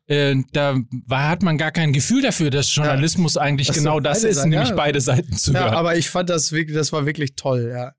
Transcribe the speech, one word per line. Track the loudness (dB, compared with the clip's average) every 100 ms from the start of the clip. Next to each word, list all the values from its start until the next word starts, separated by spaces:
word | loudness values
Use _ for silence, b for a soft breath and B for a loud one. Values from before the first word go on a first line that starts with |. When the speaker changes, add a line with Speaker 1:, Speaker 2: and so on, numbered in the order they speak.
| -4
Speaker 1:
Äh, | 0 2 0 0
da | -2 0 0 -2 -8 -6
war, | -2 -2
hat | 0
man | 0 0
gar | 0
kein | 0 0
Gefühl | 2 2 2
dafür, | 2 0 0
dass | 0 0
Speaker 2:
Ja. | 0
Speaker 1:
Journalismus | 2 2 2 2 0 2
eigentlich | 0 0 0
Speaker 2:
Dass | 0
Speaker 1:
genau | 0
Speaker 2:
so | 2
Speaker 1:
das | 0 0
Speaker 2:
beide | 0
Speaker 1:
ist, | 2
Speaker 2:
Seiten, | 2
Speaker 1:
nämlich | 2 2
Speaker 2:
ja. |
Speaker 1:
beide | 0 0 0
Seiten | 2 0 0 -2
zu | 0
Speaker 2:
Ja, | 0
Speaker 1:
hören. | 2
Speaker 2:
aber | 0 0 0
ich | 0
fand | -2 0
das | 0 -2
wirklich, | -2 -2 -2
das | -2
war | -2 -2
wirklich | -2 -6
toll, | -4 -2 -2 -2
ja. | -6 -10